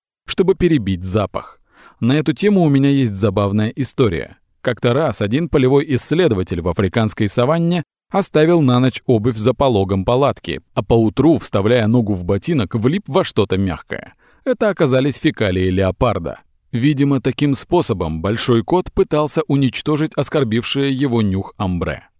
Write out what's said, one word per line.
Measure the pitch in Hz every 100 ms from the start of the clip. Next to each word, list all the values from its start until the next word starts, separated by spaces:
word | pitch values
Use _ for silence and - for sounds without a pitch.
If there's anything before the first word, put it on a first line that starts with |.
| _ _ -
чтобы | - 180 190
перебить | 175 151 98 92
запах. | 92 104 95 - - - _ _ - -
На | 113
эту | 147 151
тему | 143 208 196
у | 160
меня | 139 139
есть | 139 120
забавная | 98 107 95 101 104 107 -
история. | 127 - 113 80 - - _ _
Как-то | - 120 123
раз | 127 156 -
один | 101 135 170
полевой | 156 127 139 147 123
исследователь | - 165 170 98 92 87
в | 85
африканской | 85 95 120 110 - 107
саванне | - 123 165 170 175 - _ _
оставил | 196 - 156 160 175
на | 131 123
ночь | 131 - -
обувь | 113 117 107
за | 107
пологом | 120 139 104 95 95 95
палатки, | 123 139 101 82 71 -
а | -
поутру, | 107 117 110 - 151 135
вставляя | - 104 104 123 107
ногу | 123 104
в | 95
ботинок, | 87 98 - 160 98 117
влип | 120 196 -
во | 160 -
что-то | - 98 95
мягкое. | 98 78 - - - - _ _ 269
Это | 240 214
оказались | 185 143 131 139 -
фекалии | 160 - 104 92 92
леопарда. | 92 95 - 123 95 82 - _ _ _
Видимо, | 120 139 139 143 135
таким | 135 - 147
способом | 135 - 175 - 98 82 80
большой | 95 113 - 117
кот | - 180 -
пытался | - 190 151 151 170 -
уничтожить | 139 131 - - 147 156 -
оскорбившее | 139 156 123 117 - 139 139
его | 131 139 117
нюх | 104 95 - -
амбре. | 95 87 82 - -